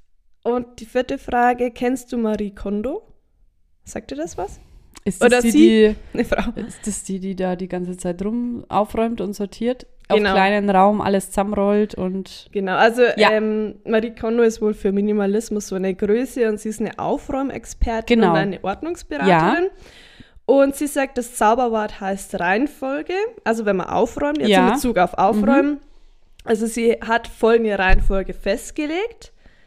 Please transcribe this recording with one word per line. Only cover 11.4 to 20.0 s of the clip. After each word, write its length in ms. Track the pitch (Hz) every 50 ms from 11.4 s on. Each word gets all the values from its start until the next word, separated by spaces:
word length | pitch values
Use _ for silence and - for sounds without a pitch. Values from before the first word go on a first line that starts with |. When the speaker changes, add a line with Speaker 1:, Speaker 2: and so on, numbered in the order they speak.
| 196 202 208 196 196 202 208 208 214 208 -
Speaker 2:
und 540 | - 185 185 185 190 185 - - - - _ _
Speaker 1:
Genau, 220 | 202 196 190 185
also, 260 | 151 202 226 226 247 247 233 -
Speaker 2:
Ja. 140 | 202 214 208 220
Speaker 1:
ähm, 440 | 214 220 214 214 214 214 208 - - _
Marie 280 | - 233 220 220 240 226
Kondo 280 | - - 220 233 240 240
ist 180 | 226 226 -
wohl 140 | 220 214 214
für 160 | - - 202 196
Minimalismus 760 | 202 202 214 208 208 202 196 202 214 220 - 214 208 202 -
so 80 | 196
eine 180 | 190 185 190 185
Größe 540 | - - 196 208 233 262 262 - 277 233 220
und 100 | 214 208
sie 100 | - 220
ist 100 | 214 -
eine 180 | 220 185 - -
Aufräumexpertin 1200 | - 156 208 294 - - 277 262 277 269 - - - - - - - - 226 226 226 226 240 226
Speaker 2:
Genau. 120 | 220 180 170
Speaker 1:
und 60 | 160
eine 260 | 196 202 180 - -
Ordnungsberaterin. 1000 | 185 202 - - 320 349 - - - 311 285 - 190 180 165 160 185 262 339 359
Speaker 2:
Ja. 60 | 392 - - - - - -